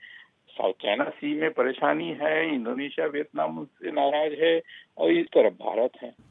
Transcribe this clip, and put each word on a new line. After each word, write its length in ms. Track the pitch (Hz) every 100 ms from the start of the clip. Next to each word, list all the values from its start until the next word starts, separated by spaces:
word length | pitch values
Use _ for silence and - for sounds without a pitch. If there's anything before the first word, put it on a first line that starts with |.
| - - - _ _
साउथ 240 | - 95
चाइना 300 | - - 113
सी 380 | - - 143 151
में 100 | 160
परेशानी 580 | 156 127 127 147 151 170 143
है, 340 | 156 156 165 135
इंडोनेशिया, 520 | 113 127 143 160 156
वियतनाम 580 | 143 151 - 156 160 147
से 260 | _ 156
नाराज 400 | 147 139 147 156 147
है 220 | 165 165 - - - -
और 140 | 160
इस 140 | 170 165
तरफ 280 | 151 110
भारत 380 | 90 - 107 123 -
है। 100 | 120 - -